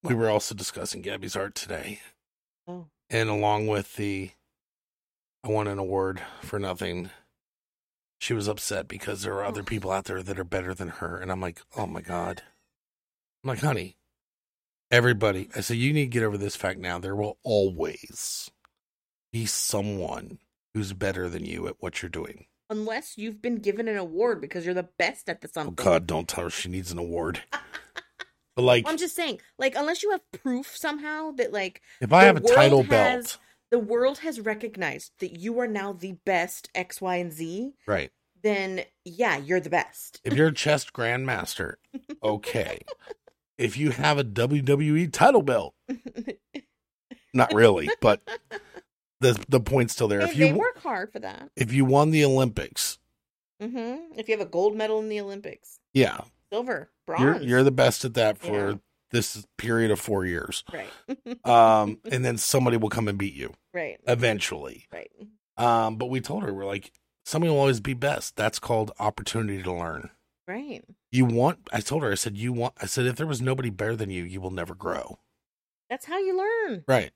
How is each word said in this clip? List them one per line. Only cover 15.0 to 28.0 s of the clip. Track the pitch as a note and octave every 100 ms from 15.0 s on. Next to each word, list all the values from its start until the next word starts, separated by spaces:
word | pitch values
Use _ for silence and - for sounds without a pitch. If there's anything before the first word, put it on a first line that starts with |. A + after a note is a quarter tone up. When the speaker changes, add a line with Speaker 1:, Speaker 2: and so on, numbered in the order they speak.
| A#2+ A2+ G#2+ F#2+ F#2+
Speaker 1:
I | -
said, | F#2+ A#2
"you | B2+
need | D3+
to | C#3
get | A#2+
over | A2 G2+
this | G2+ -
fact | F#2+ F#2+
now. | F#2 F2
There | F#2+ G2
will | G#2 G#2+
always | A2 G#2+ G2 E2+ D#2 D2+ - - - - - _ _ _ _ _ _ _ _
be | A2+ A2+
someone | - - G#2+ G2+ G2+ F2 - F#2+ - _ _ _
who's | A2 G2+
better | F#2+ G2 F2+ F2+
than | E2+
you | E2 E2+ E2+
at | -
what | F2+ -
you're | F2+
doing." | E2 - - - _ _
Speaker 2:
Unless | G#3+ G#3+ A3+ D#4 -
you've | G#3+ G#3+
been | A#3 A#3
given | G3+ G3 A3+
an | G#3
award | F3 E3 A#3 G3+
because | - F3+
you're | E3+
the | F3+ F3 _
best | F3 - -
at | E3+
the | D3+
Speaker 1:
Oh, |
Speaker 2:
something. | - D3+
Speaker 1:
God, | - - E2 E2+
don't | E2 E2
tell | -
her | E2+
she | - -
needs | F2+ F2+
an | F2
award. | F2 E2+ E2 F2 -
Speaker 2:
<laughs> | C#4+ - - - -